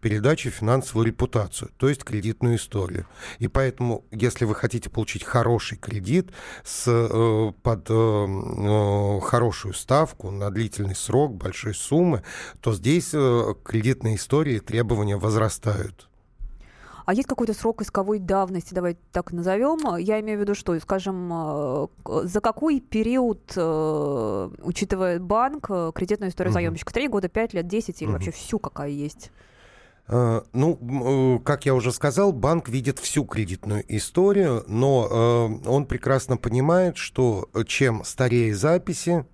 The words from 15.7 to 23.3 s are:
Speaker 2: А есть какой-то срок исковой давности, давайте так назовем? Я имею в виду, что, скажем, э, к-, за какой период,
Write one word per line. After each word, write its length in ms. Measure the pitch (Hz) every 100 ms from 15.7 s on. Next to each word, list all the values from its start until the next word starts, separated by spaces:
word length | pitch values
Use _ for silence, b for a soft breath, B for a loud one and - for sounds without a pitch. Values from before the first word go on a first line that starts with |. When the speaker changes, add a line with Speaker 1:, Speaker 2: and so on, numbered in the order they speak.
| 104 101 - - _ _ _ - B B B B B B
Speaker 2:
А 80 | 202
есть 120 | 269
какой-то 280 | 262 226 208
срок 260 | 226 220
исковой 380 | 208 - 196 214
давности, 560 | 180 196 185 185 170 180
давайте 240 | 175 170 _
так 200 | - 175
назовем? 640 | 175 175 196 262 320 302 175
Я 220 | 185 214
имею 180 | 214 208
в 40 |
виду, 120 | 202
что, 260 | 202 - 170
скажем, 520 | - 190 190 185 180
э, 540 | 170 160 147 147 135 147 -
к-, 240 | 143 - 185
за 120 | 190
какой 400 | 226 220 311 285
период, 720 | - 214 220 254 247